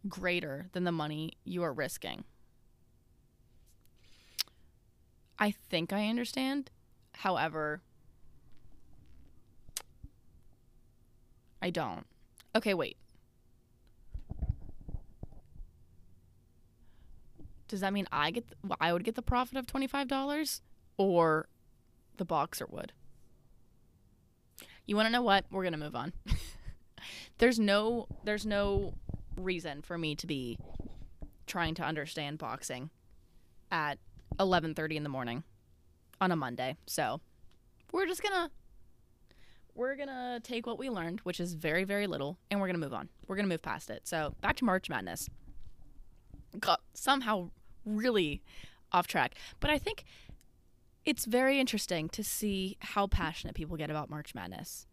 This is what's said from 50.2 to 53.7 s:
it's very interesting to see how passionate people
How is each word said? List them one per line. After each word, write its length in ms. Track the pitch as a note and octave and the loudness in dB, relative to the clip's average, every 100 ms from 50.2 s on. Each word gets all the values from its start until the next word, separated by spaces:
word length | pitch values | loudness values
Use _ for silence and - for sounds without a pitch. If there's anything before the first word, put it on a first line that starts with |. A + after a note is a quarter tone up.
| - - - - - - _ _ | -18 -18 -20 -20 -20 -20 _ _
it's 220 | - C4 A#3 | 0 0 4
very 340 | A#3+ C4 C#4 | 6 6 6
interesting 500 | C4 G#3 - E3+ D#3+ | 4 2 0 0 0
to 140 | - | -4
see 540 | G#3 - G#3+ F#3+ F#3+ - | -4 0 0 2 -2 -4
how 260 | - G#3 G3+ | -2 2 4
passionate 480 | - E3 E3 - D#3 | 4 2 -2 -6 -6
people 200 | D#3 | -4